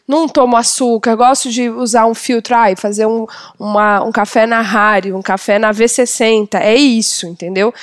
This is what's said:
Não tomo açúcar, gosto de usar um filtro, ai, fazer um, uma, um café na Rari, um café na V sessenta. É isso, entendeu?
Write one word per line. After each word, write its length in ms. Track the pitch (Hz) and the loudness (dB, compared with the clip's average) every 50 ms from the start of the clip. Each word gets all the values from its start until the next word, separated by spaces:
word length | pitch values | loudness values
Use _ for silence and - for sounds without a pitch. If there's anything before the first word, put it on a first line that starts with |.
| _ - | _ -2
Não 180 | 277 320 330 | 0 0 0
tomo 300 | 277 - 302 254 247 240 | 0 2 2 2 4 2
açúcar, 600 | 233 233 - - - 262 240 233 220 - 240 226 | 2 0 0 -2 0 0 0 0 0 0 0 2
gosto 340 | 214 240 254 277 - - 262 | 2 4 2 2 2 -2 -4
de 180 | 220 247 247 240 | -4 -4 -4 -4
usar 380 | 226 240 254 220 226 233 220 | -4 -4 -4 0 2 2 2
um 80 | 226 226 | 2 0
filtro, 400 | - - - 247 233 220 - 247 | -2 -2 -2 -2 -2 -2 0 2
ai, 200 | 233 233 202 190 | 2 2 2 0
fazer 280 | - - 208 208 208 214 | 0 -4 -4 -2 0 0
um, 220 | 220 226 226 220 220 - - - - - - | 0 0 -2 -6 -8 -12 -18 -20 -20 -16 -12
uma, 440 | 196 208 208 208 208 208 208 196 | -6 -2 0 2 2 2 2 0
um 80 | - 226 | 0 -2
café 360 | 220 226 208 - - 233 220 | -2 -2 -2 0 2 2 2
na 160 | 226 233 226 | 2 0 -2
Rari, 500 | 226 196 208 214 208 214 208 196 185 196 | -2 0 0 2 2 2 2 0 0 -2
um 80 | 185 190 | -6 -6
café 380 | 190 - 190 196 - - 202 208 | -4 -4 -4 -2 0 0 0 2
na 120 | 220 214 | 2 0
V 160 | 208 214 226 | 2 2 0
sessenta. 760 | 233 - - 247 233 - - 233 220 220 214 208 202 - 185 | 0 2 0 -2 0 0 0 2 2 2 2 0 -2 -2 -2
É 140 | 156 214 220 | 2 2 4
isso, 520 | 269 294 269 233 226 - - - - - | 4 4 4 2 0 -2 -2 -4 -6 -8
entendeu? 480 | 170 175 - 180 175 190 190 202 233 240 - | -10 -10 -10 -10 -6 -2 -2 -2 -2 -4 -6